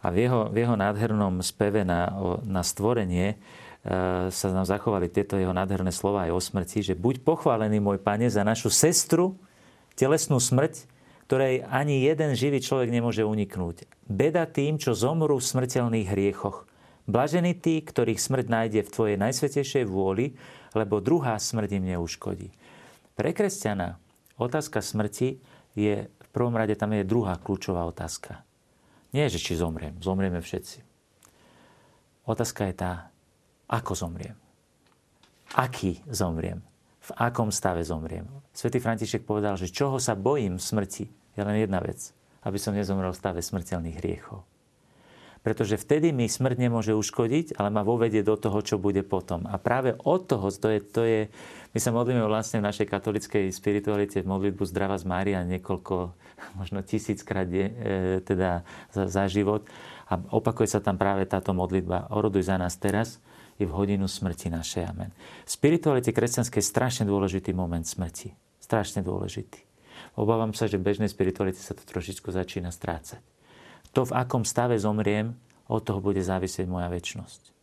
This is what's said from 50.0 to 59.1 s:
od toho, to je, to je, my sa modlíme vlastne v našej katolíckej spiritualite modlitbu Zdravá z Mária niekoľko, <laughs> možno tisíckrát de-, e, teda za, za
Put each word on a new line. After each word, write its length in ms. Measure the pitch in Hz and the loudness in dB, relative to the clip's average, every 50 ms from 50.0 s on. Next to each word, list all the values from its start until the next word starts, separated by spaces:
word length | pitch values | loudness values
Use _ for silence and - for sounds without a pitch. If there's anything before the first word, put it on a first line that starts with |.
| - | 2
od 240 | 139 160 185 185 - | 2 2 2 2 0
toho, 240 | 143 110 95 98 | 0 0 2 -2
to 160 | 98 - - 110 | -2 0 0 2
je, 120 | 110 104 101 | 2 2 -2
to 180 | - - 113 117 113 | -2 0 2 2 4
je, 120 | 113 110 110 107 - - - - - - - - | 4 2 0 -2 -6 -18 -20 -18 -18 -20 -20 -6
my 80 | _ 117 | _ -2
sa 160 | - 123 113 | 0 2 2
modlíme 240 | 117 123 117 127 123 110 107 | 2 2 2 2 2 2 2
vlastne 320 | 107 110 107 - - 117 | 2 0 -2 -2 -2 0
v 80 | 101 104 | 0 0
našej 160 | 101 - 107 101 | 0 0 -2 0
katolíckej 580 | - 98 95 110 104 104 - - - 107 95 95 92 | 0 -2 -2 0 -2 -2 -4 0 0 0 2 2 -2
spiritualite 720 | - - 107 101 104 101 104 104 101 101 101 - 98 90 92 | -2 0 0 0 2 0 0 2 2 0 0 0 -4 -2 0
modlitbu 400 | 95 95 95 101 95 98 101 90 | 0 0 0 0 0 -2 -4 -2
Zdravá 320 | 85 95 98 95 101 95 | -2 -2 -2 0 -2 -2
z 80 | 85 95 | -2 -2
Mária 320 | 90 90 98 101 101 92 90 87 | -2 0 0 0 0 0 0 -2
niekoľko, 640 | 92 90 90 - 95 92 - - 95 90 90 87 90 _ - - | -4 -4 -2 -4 -4 -4 -2 -2 -2 -2 -2 -4 -8 _ -20 -20
<laughs> 320 | - - - - - 95 | -20 -20 -20 -14 -10 -10
možno 240 | 95 90 - 98 98 | -8 -6 -6 -8 -6
tisíckrát 640 | - - 107 - - 104 95 - - 95 95 92 90 | -4 -4 -4 -2 -2 -6 -6 -4 -6 -2 -2 -2 0
de-, 240 | 87 95 95 101 | 0 -2 -2 -2
e, 480 | 113 120 113 107 98 95 92 92 92 92 92 - | -4 -6 -4 -2 -2 0 0 0 0 0 0 0
teda 400 | 101 90 95 92 87 87 87 - - - - _ | 0 2 2 2 0 -2 -4 -8 -18 -20 -20 _
za, 160 | - 98 95 | -2 -2 -2
za 160 | 95 | 0